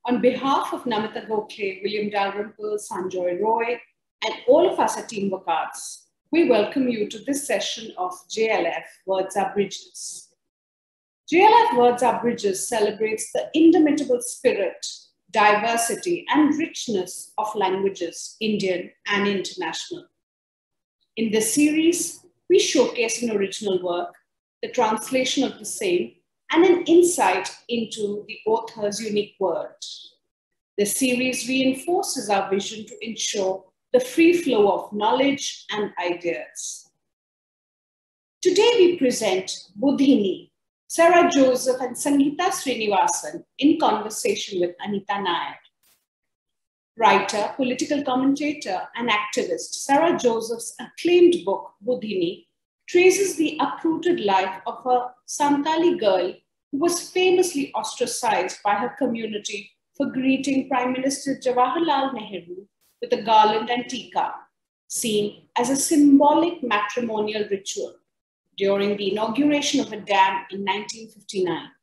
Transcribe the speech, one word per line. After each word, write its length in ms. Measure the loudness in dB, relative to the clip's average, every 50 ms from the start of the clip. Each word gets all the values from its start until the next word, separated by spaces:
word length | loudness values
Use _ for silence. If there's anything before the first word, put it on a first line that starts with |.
| 0
On 140 | -2 -2 2
behalf 540 | 2 2 2 2 -2 0 0 0 -2 -4 -8
of 120 | -8 -4
Namita 420 | -4 -4 -2 -4 -6 -8 -12 -8
Gokhale, 560 | -4 -4 -4 -4 -6 -10 -6 -6 -6 -6 -6 -8
William 260 | -6 -4 -4 -4 -2
Dalrymple, 720 | -2 -2 -2 -2 -4 -6 -10 -10 -10 -12 -8 -6 -6 -6
Sanjoy 600 | -8 -8 -8 -8 -8 -6 -6 -4 -4 -2 -2 -2
Roy, 400 | 0 0 0 0 0 -4 -4 -8 -10 _ _ _ _ _ _ _ -6
and 80 | -6 -6 -4 4
all 200 | 4 6 6 6
of 120 | 2 2 0
us 180 | -2 -2 -2
at 120 | -6 -10 -10
Teamwork 380 | -8 -4 -4 -4 -4 -6 -4
Arts, 600 | -2 -2 -2 -2 -6 -10 -14 -16 -16 -16 -18 _ _ _ _ _ _
we 180 | 2 2 4 4
welcome 400 | 4 2 2 0 -2 -2 0 0
you 180 | 0 -2 -4
to 120 | -6 -6 -10
this 260 | -6 -4 -4 -4 -2
session 460 | -2 -4 -4 -2 -6 -8 -10 -12 -14 -8 -6
of 120 | -6 -6 -8 -12 _ _
J 180 | -4 -2 0 0
L 160 | 0 0 0
F 200 | -2 -4 -6 -10 -14 -20 _ _
Words 320 | -4 -2 -2 -2 -2 -2
Are 160 | -2 -2 0 0
Bridges. 760 | -2 -2 -2 -6 -14 -16 -18 _ -16 -16 -14 -16 -16 -20 _ _ _ _ _ _ _ _ _ _ _ _ _ _ _ _ _ _ _ _ 0
J 140 | 4 6 6
L 100 | 8 8 8 6 4
F 80 | 4
Words 240 | 4 4 4 4 4
Are 180 | 2 0 0 0
Bridges 480 | -2 -2 -2 0 -2 -2 -2 -2 -4
celebrates 640 | -4 0 0 0 0 0 -2 -4 -4 -4 -6 -8 -6
the 160 | -6 -6 -6 -2 2
indomitable 680 | 6 8 8 8 8 6 4 2 0 0 0 -2 -2
spirit, 600 | -2 -8 -12 0 0 0 0 2 -2 -4 -6 -8 -12 -14 -14 -14 -20 _ _ _ _ _
diversity, 960 | 0 4 4 4 4 2 0 -2 -2 -2 -2 -2 -4 -4 -2 -4 -4 -4 -2 0
and 280 | 2 4 4 4 2
richness 720 | 0 -4 -6 -6 -10 -6 -4 -4 -4 -4 -6 -10 -16 -18 -12 _
of 160 | -6 -6 -4 -2
languages, 840 | -2 -2 -2 0 -2 -2 -4 -4 -4 -10 -10 -10 -14 -16 -16 -12 _
Indian 500 | -4 -2 -2 -2 -2 -2 -2 -4 -6 -12 _ _ _
and 220 | -4 -2 0 0
international. 800 | 0 -2 -4 -6 -8 -8 -8 -8 -8 -8 -10 -12 -12 -14 -16 -16 _ _ _ _ _ _ _ _ _ _ _ _ _ _ _ _ _ _ _ _ _ _
In 120 | -4 -2 0
this 240 | 0 0 0 0 2
series, 720 | 2 2 4 4 4 2 2 2 0 -6 -8 -10 -16 _ _ _ _ _ _
we 80 | 4
showcase 640 | 4 4 4 2 2 2 2 0 -4 -4 -4 -4 -4
an 160 | -4 -4 -2
original 460 | -2 -2 -4 -6 -6 -4 -2 -2 -2 -2
work, 320 | -2 -4 -4 -4 -8 -12 _ _ _ _ _ _ _ _ _ -12
the 80 | -6
translation 720 | 0 0 2 2 0 -2 -4 -2 -2 -2 0 0 0 0 -2
of 160 | -2 -4 -10
the 60 | -12
same, 480 | -12 -8 -4 -2 0 0 0 -2 -4 _ _ _ _ _ _ _ 0
and 140 | 2 4 6
an 180 | 6 6 4 4
insight 680 | 6 6 6 6 6 2 2 2 2 2 0 -4 -8 -12 -16 _
into 560 | -6 -4 -4 -4 -6 -6 -8 -6 -6 -6 -8 -10
the 100 | -14 -18 -6 -2
author's 560 | 0 0 0 -2 -8 -10 -6 -6 -4 -4 -4
unique 320 | -6 -2 -2 -2 -4 -4 _ _
world. 340 | -2 -2 -2 -4 -6 -10 -12 _ -16 -16 -16 -18 -20 -20 _ _ _ _ _ _ _ _ _ _ _ _ _
The 80 | -2 -2
series 600 | 0 0 0 0 0 0 0 0 -2 -2 -4 -4
reinforces 840 | -2 -2 0 2 0 0 -2 -4 -2 -2 -2 -2 -4 -6 -6 -2 0
our 180 | 0 0 0
vision 380 | -2 -4 -4 -4 -6 -12 -12 -14
to 80 | -16 -16 -14
ensure 640 | -12 -12 -8 -6 -6 -4 -4 -2 -2 -2 -4 -6 -10 _ _ _ _ _
the 80 | 0 2
free 400 | 2 2 2 4 6 6 6 4
flow 300 | 2 2 4 4 4 4
of 240 | 2 0 -4 -8 -6
knowledge 720 | -2 0 2 2 2 2 0 0 -2 -6 -10 -10 -12 -12 -8
and 200 | -6 -6 -6 -6 -6
ideas. 920 | -6 -4 -4 -4 -4 -4 -6 -6 -6 -10 -14 _ -14 -12 -12 -14 -14 -20 _ _ _ _ _ _ _ _ _ _ _ _ _ _ _ _ _ _ _ _ _ _ _ _ _ _ _ _ _ _ _ 0
Today 280 | 2 4 4 4 4 6
we 200 | 6 6 4 4 2
present 520 | 0 0 0 0 0 0 0 -2 -2 -6 -12 -12 -14 _ _ -2
Budhini, 680 | 0 0 2 4 4 4 6 4 4 0 -4 -6 -12 _ _ _ _ _ _ _ _
Sarah 400 | _ 0 4 4 6 6 6 4 4 4
Joseph 480 | 4 4 4 4 2 0 -2 -2 -2
and 140 | -4 -8 -8
Sangeeta 560 | -6 -2 0 2 2 2 2 0 0 -2 -2
Srinivasan 920 | -2 -2 -4 -4 -4 -2 -2 0 2 2 2 0 0 -4 -8 -10 -12 -14 -16 _ _
in 220 | 2 4 4 4 4
conversation 800 | 2 2 2 0 -4 -8 -10 -4 -2 -2 -2 -2 -6 -6 -2 -2
with 160 | -2 -2 -4 -10
Anita 440 | -10 -6 -6 -8 -4 -4 -6 -4 -2
Nair. 340 | -4 -4 -4 -6 -10 -14 -18 _ _ _ _ _ _ _ _ _ _ _ _ _ _ _ _ _ _ _ _ _ _ _ _ _ _ _ 2
Writer, 520 | 4 6 6 4 2 0 -2 -2 -4 -4 -2
political 480 | -2 -2 -2 -2 -4 -2 -2 -2 -2 0
commentator, 760 | -2 -2 2 2 2 0 0 -2 -6 -6 -6 -6 -6 -6 -6 -8 -10 -8
and 140 | -6 -2 0
activist 640 | 0 0 -2 -4 -4 -4 -2 -2 -4 -6 -6 -10 -10
Sarah 460 | -10 0 2 2 4 4 2 0 2
Joseph's 560 | 2 0 0 0 -4 -6 -8 -8 -10 -14 -14 -14
acclaimed 540 | -16 -16 _ -4 0 4 6 8 8 8 6 4 -2
book, 260 | -4 -4 -4 -6 -16 _ _ -4
Budhini, 640 | -4 -4 -4 -4 -4 -2 -2 -2 -2 -4 -8 _ _ _ _ _ _ _ _ _
traces 500 | 0 2 6 6 6 6 4 0 -2 0
the 200 | -2 -2 -2 0 -2
uprooted 600 | -4 -4 -4 -4 -2 -2 -2 0 0 0 0 0
life 420 | 0 2 2 2 0 -2 -6 -8 -10
of 180 | -10 -12 -6 0
a 220 | 0 0 0 0 -4 -12 _ _
Santali 720 | -14 -4 0 2 2 2 2 0 0 0 2 2 2 2 2
girl 360 | 2 2 2 2 0 -4 -6 _ _ _ _ _ _ _
who 80 | -4 -2
was 320 | 0 0 0 -2 -8 -4
famously 600 | -2 2 4 4 4 4 2 0 -2 -6 -6 -4 -6
ostracized 840 | -6 -6 -6 -4 -4 -4 -4 -4 -2 -2 0 0 0 -2 -4 -8 -4 _
by 100 | -2 0
her 160 | 0 -2 -6 -4
community 760 | -4 -2 -2 -2 -4 -6 -6 -8 -8 -8 -8 -10 -10 -14 _ _ _ _ _ _
for 120 | -6 -6
greeting 600 | -4 -4 -2 0 0 0 0 0 -2 -2 -2 -2
Prime 240 | -2 -2 -2 -2 -2
Minister 440 | -4 -2 -2 -4 -4 -4 -6 -6 -6
Jawaharlal 800 | -2 -2 -2 2 2 2 2 2 0 0 0 0 0 0 -2 -4
Nehru 500 | -8 -12 -12 -12 -14 -12 -14 -16 -18 -18 _ _ _ _ _ _ _
with 140 | -4 -4 -4
a 80 | -2
garland 480 | 0 4 6 6 6 6 4 0 0 -2
and 180 | -2 -4 -4
tika, 460 | -6 -10 -10 -12 -6 -4 -4 -4 -4 -6 -12 -18 _ _ _ _ _ _ _ _
seen 560 | _ -8 -6 -2 0 0 0 0 -2 -6 -12 _ _ _
as 140 | -2 0 0
a 60 | 0
symbolic 880 | 0 0 2 4 6 8 8 8 8 8 6 6 4 2 0 -2 -4 -2
matrimonial 840 | 0 0 0 0 -2 -2 -4 -4 -2 -2 -2 -2 -2 -2 -4 -4 -4
ritual 420 | -4 -6 -6 -10 -8 -8 -8 -8 -10 _ _ _ _ _ _ _ _ _ _ _ _
during 400 | -2 0 0 2 2 0 -2 -2
the 140 | -2 -2 -2
inauguration 720 | -2 -2 -2 -2 0 0 2 2 2 2 0 0 -2 -2
of 120 | -2 -4 -8
a 80 | -12
dam 440 | -4 0 2 4 4 2 2 -4 -8 -8
in 140 | -10 -6 -4
nineteen 440 | -4 -4 -4 -6 -10 -14 -16 -16 -20
fifty-nine. 580 | _ -20 _ -8 -4 -4 -2 -2 -4 -6 -8 -14 _ _